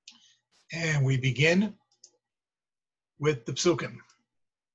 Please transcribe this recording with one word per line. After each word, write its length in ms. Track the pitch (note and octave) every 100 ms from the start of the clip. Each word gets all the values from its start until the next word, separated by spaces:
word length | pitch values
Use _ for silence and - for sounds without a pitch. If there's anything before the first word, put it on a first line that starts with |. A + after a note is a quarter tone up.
| - - _ _ _ _ -
And 320 | D#3+ E3 D3 C3
we 120 | C3
begin 580 | C3 B2 D#3+ F#3 G#3+ - _ _ - _ _ _ _ _ _ _ _ _ _ -
with 260 | D3+ C#3+ -
the 80 |
Psukim. 440 | B2+ F3+ D3 - - - _ _ _ _ _ _